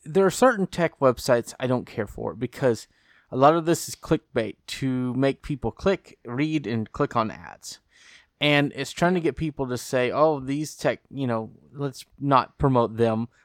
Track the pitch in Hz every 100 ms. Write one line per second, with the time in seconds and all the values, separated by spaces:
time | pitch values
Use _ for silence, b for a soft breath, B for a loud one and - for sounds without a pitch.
0 | 156 185 190 - 254 214 185 - 165 -
1 | 131 117 - 120 - - 127 123 - -
2 | - 113 113 110 127 - 135 110 - b
3 | b b b 127 139 170 165 160 - -
4 | - 156 _ 123 107 - - - 135 127
5 | 123 123 139 - - 143 113 - 190 185
6 | - - 117 123 156 156 107 113 107 -
7 | 143 120 110 67 76 - - - _ b
8 | b b b - 147 147 143 - 139 -
9 | 175 180 156 127 160 143 127 123 - 127
10 | 123 98 156 143 131 143 151 - 143 110
11 | _ 139 127 113 110 - _ 143 143 -
12 | - - 139 131 - - 143 123 113 113
13 | 113 110 117 _